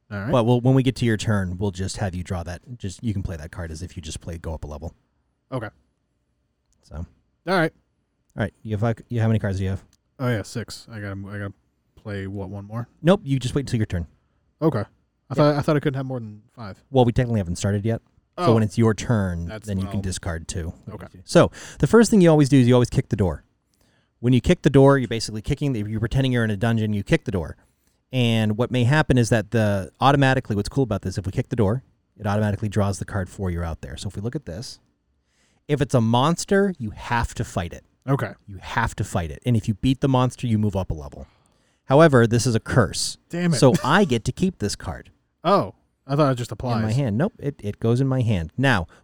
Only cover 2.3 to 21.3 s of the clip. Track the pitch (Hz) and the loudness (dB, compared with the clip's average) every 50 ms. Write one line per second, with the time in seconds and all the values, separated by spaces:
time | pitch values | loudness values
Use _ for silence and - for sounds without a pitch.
2.3 | 98 87 82 85 90 87 _ 143 123 - - 98 90 - - 117 98 98 90 - | -8 -8 -8 -10 -12 -14 _ -16 -18 -12 -10 -12 -12 -8 -6 -4 -4 -4 -4 -8
3.3 | 95 80 73 - - 92 87 78 80 78 90 87 - 92 80 78 76 - - - | -8 -10 -12 -14 -12 -10 -10 -10 -10 -10 -12 -12 -12 -14 -12 -12 -12 -12 -12 -12
4.3 | 82 82 - 82 78 73 - 73 73 76 78 85 - _ _ _ _ _ _ _ | -12 -12 -10 -10 -10 -10 -10 -12 -12 -12 -12 -14 -14 _ _ _ _ _ _ _
5.3 | _ _ _ - 131 127 110 101 _ _ _ _ _ _ _ _ _ _ _ _ | _ _ _ -10 -10 -8 -8 -10 _ _ _ _ _ _ _ _ _ _ _ _
6.3 | _ _ _ _ _ _ _ _ _ _ _ _ - 82 87 - _ _ _ _ | _ _ _ _ _ _ _ _ _ _ _ _ -14 -14 -14 -14 _ _ _ _
7.3 | _ _ - 165 190 185 160 160 _ _ _ _ _ _ _ _ _ _ _ _ | _ _ -6 -2 0 0 0 -2 _ _ _ _ _ _ _ _ _ _ _ _
8.3 | - - 110 95 _ _ - 113 107 98 117 117 113 - - - 120 117 110 113 | -6 -6 -6 -6 _ _ -10 -6 -4 -2 0 -2 -2 -4 -6 -6 -2 0 2 2
9.3 | 113 104 - 101 95 95 98 95 95 92 - _ _ _ _ _ _ - 131 123 | 2 2 0 -2 -4 -2 -2 -2 -4 -4 -8 _ _ _ _ _ _ -6 -4 -2
10.3 | 120 104 87 - - 123 101 - - - - - 113 107 104 101 98 98 101 98 | -2 -2 -4 -8 -10 -10 -10 -10 -12 -18 -18 -16 -14 -12 -10 -10 -10 -10 -12 -12
11.3 | 104 101 101 101 101 _ _ _ _ _ _ _ _ - - 110 101 98 95 95 | -10 -10 -10 -10 -12 _ _ _ _ _ _ _ _ -18 -12 -10 -8 -8 -8 -8
12.3 | 98 101 95 92 101 101 101 101 107 117 120 - _ _ - 160 196 208 - 139 | -8 -10 -10 -10 -10 -12 -12 -10 -10 -10 -10 -10 _ _ 2 2 2 2 2 -2
13.3 | 139 131 123 120 - 143 131 - - 117 107 - - 87 85 - _ _ _ _ | -4 -2 -2 -2 -4 -4 -4 -2 -2 -2 -2 -2 -2 -6 -6 -6 _ _ _ _
14.3 | _ _ _ _ _ - 147 165 - 107 101 - _ _ _ _ _ _ _ - | _ _ _ _ _ -2 -2 0 0 0 -6 -8 _ _ _ _ _ _ _ -8
15.3 | 131 156 151 147 147 147 143 - 156 143 - 156 131 135 135 131 131 123 113 107 | 0 2 4 4 4 2 0 0 0 0 0 -2 -4 -4 -6 -6 -8 -8 -10 -12
16.3 | 104 104 _ _ _ - 113 98 92 _ _ _ 131 131 123 123 117 - 127 117 | -16 -18 _ _ _ -18 -16 -16 -16 _ _ _ 4 4 4 4 4 2 0 0
17.3 | 117 107 95 85 82 - - 98 101 104 101 113 113 - _ _ _ _ _ _ | 0 -2 -2 -2 -4 -4 -2 -2 -2 0 0 -2 -4 -4 _ _ _ _ _ _
18.3 | _ - 180 127 113 113 110 104 - 117 113 110 107 - - - 123 107 98 92 | _ -2 2 4 4 4 4 2 2 2 2 2 2 0 -2 -2 0 0 0 -2
19.3 | 87 85 85 85 - 90 - 107 101 95 95 95 98 101 95 95 90 - - - | -2 -6 -8 -8 -10 -12 -8 -6 -4 -4 -4 -4 -4 -4 -4 -4 -6 -6 -8 -8
20.3 | 82 82 78 - - 95 80 85 - - - - - - - - _ 92 - - | -8 -8 -10 -10 -8 -8 -8 -8 -10 -12 -14 -16 -14 -14 -16 -16 _ -20 -12 2